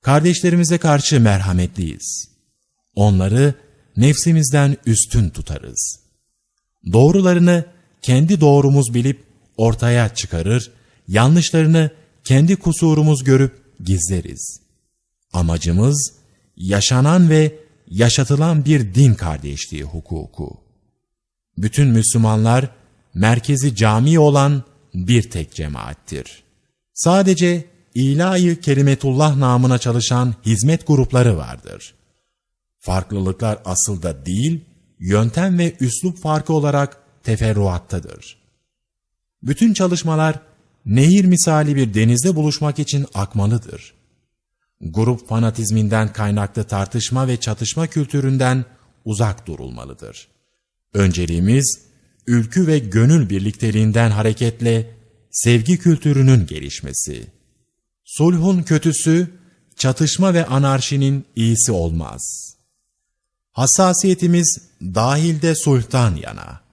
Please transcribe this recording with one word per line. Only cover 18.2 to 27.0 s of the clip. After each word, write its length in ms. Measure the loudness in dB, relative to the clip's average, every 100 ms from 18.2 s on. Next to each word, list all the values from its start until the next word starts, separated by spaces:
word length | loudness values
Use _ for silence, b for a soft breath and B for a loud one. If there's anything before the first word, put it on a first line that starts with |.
| 0 0 2 0
bir 300 | 2 2 2
din 200 | 4 4
kardeşliği 680 | 4 -2 -6 -8 -12 -10 -12
hukuku. 800 | -10 -12 -10 -12 -12 -14 -14 -14 _ _ _ _ _ _ _ _ _ -6
Bütün 300 | -4 2 2
Müslümanlar 800 | 4 2 2 2 2 2 2 0 _ _ _ _
merkezi 640 | -2 0 0 0 -2 -2 0
cami 420 | 0 2 2 4
olan 440 | 4 4 2 0 -4 _ _
bir 360 | -10 0 0 0
tek 240 | -8 -10
cemaattir. 880 | -10 -10 -10 -12 -16 -14 -14 -14 -20 _ _ _ _ _
Sadece 680 | -4